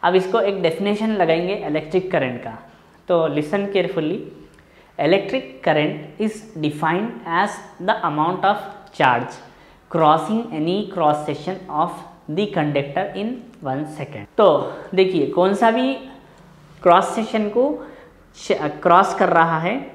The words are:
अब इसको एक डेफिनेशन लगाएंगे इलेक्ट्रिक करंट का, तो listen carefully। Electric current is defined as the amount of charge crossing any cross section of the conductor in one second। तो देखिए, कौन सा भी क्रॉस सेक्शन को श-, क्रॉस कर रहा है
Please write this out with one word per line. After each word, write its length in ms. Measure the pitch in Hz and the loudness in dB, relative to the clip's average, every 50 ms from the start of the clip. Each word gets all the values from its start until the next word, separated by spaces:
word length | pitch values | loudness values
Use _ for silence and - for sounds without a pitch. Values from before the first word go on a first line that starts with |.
| - | 2
अब 100 | 175 185 | 4 4
इसको 260 | 185 180 185 208 226 | 4 2 2 0 0
एक 220 | 196 202 196 185 | 0 0 -2 0
डेफिनेशन 480 | 175 165 160 - 196 202 208 208 220 220 214 | 0 0 0 0 -2 -2 0 0 0 -2 2
लगाएंगे 380 | 196 175 160 160 170 175 180 202 202 - | 2 2 2 2 2 0 -2 -4 -4 -4
इलेक्ट्रिक 440 | 151 147 156 151 - - 185 180 - | -4 -4 -4 -4 0 -2 -2 0 0
करंट 300 | - 156 135 127 120 117 | -2 0 0 -2 -4 -8
का, 160 | - 113 113 - - - - - _ _ _ _ _ - | -10 -12 -14 -14 -18 -20 -20 -20 _ _ _ _ _ 0
तो 200 | 180 170 160 156 143 | 2 2 2 2 0
listen 320 | 151 151 151 190 202 202 196 196 | -2 -2 -2 -2 -2 -2 0 0
carefully। 440 | 190 170 - - 170 156 156 185 247 - - - - - - _ - _ _ _ - - _ _ - | 0 0 0 -2 -2 -2 -2 -4 -6 -8 -14 -18 -20 -20 -20 _ -20 _ _ _ -20 -20 _ _ -2
Electric 500 | 147 151 185 196 - - - 262 254 - - - | 2 4 4 2 2 -2 -4 -6 -6 -8 -16 -4
current 340 | - 170 151 151 147 - 151 - - - - - 220 | 0 2 2 2 2 0 -2 -6 -10 -14 -6 -4 -4
is 100 | 214 - - - - - 160 | -4 -4 -8 -16 -14 -8 -4
defined 500 | 156 151 147 - 170 160 170 185 214 240 233 - - 165 165 175 | -4 -4 -2 -2 -2 0 0 0 -2 -4 -8 -10 -8 -4 0 0
as 120 | 202 196 - - - - - - 175 196 | 0 0 -4 -10 -16 -20 -16 -4 -2 -2
the 80 | 233 220 - 160 | 0 0 0 -2
amount 340 | 147 151 156 170 180 185 202 196 | 0 2 0 0 0 2 2 0
of 80 | 208 165 - - - - - - - - | 0 0 -4 -12 -16 -18 -20 -20 -2 2
charge 340 | 147 131 123 120 123 - - - - - - - - - - _ _ _ | 2 4 4 2 -2 -6 -12 -16 -20 -20 -20 -20 -20 -20 -20 _ _ _
crossing 480 | - - 160 151 156 151 151 - 214 226 - - 160 156 | 0 4 4 6 4 4 2 -2 -2 -4 -4 -4 -6 -4
any 180 | 151 170 185 202 208 190 | -2 -2 -2 -2 -4 -6
cross 260 | - 180 160 151 151 151 - | -4 0 2 2 2 0 -2
section 300 | - 143 - - 185 190 185 - - 151 151 | -6 -6 -6 -6 -8 -8 -8 -10 -6 -2 -2
of 100 | 165 175 - - - - - - _ - | -2 -2 -4 -12 -16 -20 -20 -18 _ -6
the 160 | 151 180 208 208 - | -2 -2 -2 -2 0
conductor 500 | 175 147 147 143 139 135 143 - 175 196 202 190 190 | -2 -2 0 0 -2 -2 -2 -4 -4 -4 -4 -6 -6
in 60 | 208 226 262 247 - - - - 156 | -6 -6 -6 -10 -14 -20 -20 -10 -6
one 160 | 135 131 139 151 151 - - | -6 -4 -4 -6 -8 -8 -12
second। 260 | 139 - - 107 104 - _ | -12 -12 -12 -16 -16 -6 _
तो 100 | - 214 185 147 139 - - - - - - - | 4 6 6 6 4 0 -4 -8 -12 -12 -2 2
देखिए, 320 | 185 190 190 185 165 139 - | 2 2 4 4 0 0 0
कौन 240 | - 175 180 190 202 | 2 2 2 2 4
सा 160 | 202 233 226 | 4 2 2
भी 220 | 226 254 254 269 269 - - - - - - - - - - - - - - - - - | 4 2 0 -2 -2 -4 -10 -18 -20 -20 -20 -20 -20 -20 -20 -20 -20 -20 -20 -20 -20 0
क्रॉस 320 | - 180 170 190 190 - - | 4 6 6 6 4 0 -4
सेक्शन 340 | 233 220 - - 220 214 208 208 | -6 -6 -2 -2 -2 -2 0 0
को 80 | 240 262 294 302 - - - - - - - - - _ _ _ - | 0 0 0 0 -6 -10 -16 -20 -20 -20 -20 -20 -20 _ _ _ -18
श-, 200 | - - 185 - 151 147 147 - | -4 -4 -2 -2 -2 -6 -6 0
क्रॉस 320 | - 175 170 180 196 180 - - | 4 6 6 8 6 4 2 0
कर 100 | 190 180 | 2 4
रहा 300 | 170 165 165 165 165 156 | 6 4 4 4 2 0
है 140 | 165 180 226 277 - - | 0 -2 -2 -4 -6 -10